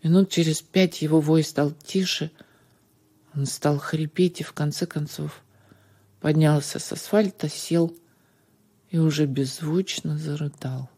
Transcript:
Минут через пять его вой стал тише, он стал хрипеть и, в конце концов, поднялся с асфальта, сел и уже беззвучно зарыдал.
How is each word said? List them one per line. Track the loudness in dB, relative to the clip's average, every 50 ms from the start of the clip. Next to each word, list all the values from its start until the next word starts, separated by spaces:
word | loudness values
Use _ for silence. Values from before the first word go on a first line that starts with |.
| 2
Минут | 4 4 4 4 4
через | 2 0 2 2 0 -2
пять | -6 _ 2 2 2 2 2 -4
его | 0 4 4 4
вой | 6 6 4 4 4
стал | 2 0 0 0 0
тише, | -2 -8 -16 -4 -2 -2 0 0 -2 -4 -6 -8 _ _ -20 _ _ _ _ _ _ _ _ _ _ _ _ _ _ _ _ _ -6
он | -4 -4
стал | -4 -6 -2 0 0 0 0
хрипеть | -2 -4 -4 -4 -4 -4 _ 2 2 2 2 -4
и, | -12
в | -10 -6
конце | -4 -4 -2 -2 -4 -8
концов, | -6 -4 -8 -6 -6 -8 -8 -8 -10 -10 -14 _ _ _ _ _ _ _ _ _ _ _ _ _ _ _ _
поднялся | -2 2 4 4 4 4 4 2 0 -4 -10
с | -10 -8 -8
асфальта, | -10 -10 -4 2 2 2 2 2 -2 -6 -6 -6
сел | -6 -8 -6 0 0 2 2 0 -2 -14 _ _ _ _ _ _ _ _ _ _ _ _ _ _ _ _ _ _
и | 0 2
уже | 2 2 4 2 0
беззвучно | 0 0 -2 -2 -4 -6 -8 -6 -2 -2 -2 -2 -2 -8 -8 -6 -6 -6 -4
зарыдал. | -4 -6 -6 -4 -6 -6 -8 _ -8 -8 -8 -8 -10 -14 _